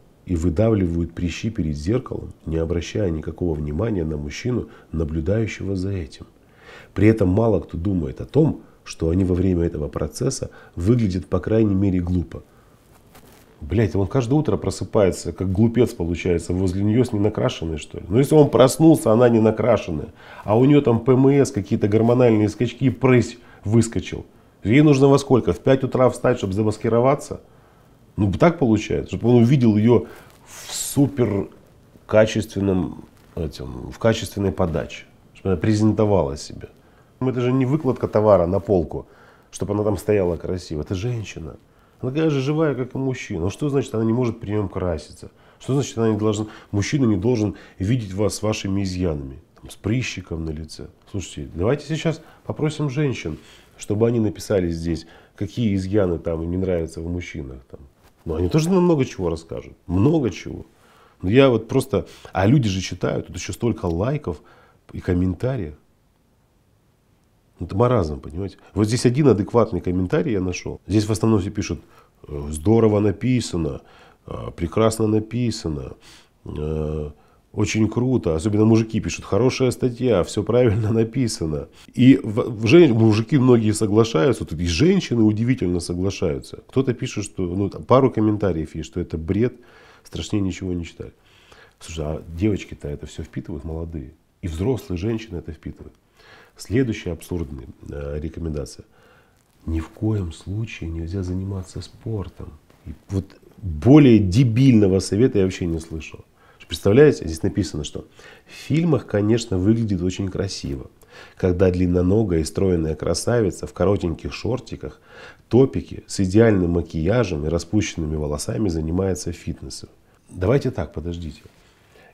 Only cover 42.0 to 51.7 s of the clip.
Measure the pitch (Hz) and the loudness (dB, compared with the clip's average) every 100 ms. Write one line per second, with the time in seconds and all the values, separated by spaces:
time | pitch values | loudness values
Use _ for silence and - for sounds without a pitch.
42 | 127 139 160 139 131 151 160 123 127 127 | -6 -2 0 0 0 0 0 -2 -6 -6
43 | 135 123 - 95 87 - 151 139 120 110 | -4 -6 -6 -4 -4 -4 -2 -2 -2 -2
44 | 113 113 123 110 98 104 101 101 90 82 | 0 0 -2 -4 -6 -4 -4 -4 -4 -4
45 | - - - - _ _ - 139 120 - | -8 -18 -20 -20 _ _ -4 -2 -2 -2
46 | 113 104 107 107 107 - - 104 101 151 | 0 2 0 -2 -4 -12 -6 -4 -2 0
47 | 123 101 110 123 107 - - - 92 127 | 2 2 0 0 -2 -4 -14 -6 -2 -2
48 | 104 92 104 - 104 107 101 98 98 90 | -4 -4 -4 -2 -4 -4 -4 -4 -4 -2
49 | 92 73 67 65 - _ - - 98 123 | -2 -4 -8 -16 -20 _ -20 -8 -4 -2
50 | 120 - 87 82 80 76 80 - 71 - | -4 -10 -10 -8 -8 -8 -12 -16 -18 -20
51 | _ 101 - - 67 76 98 | _ -12 -10 -12 -12 -4 -2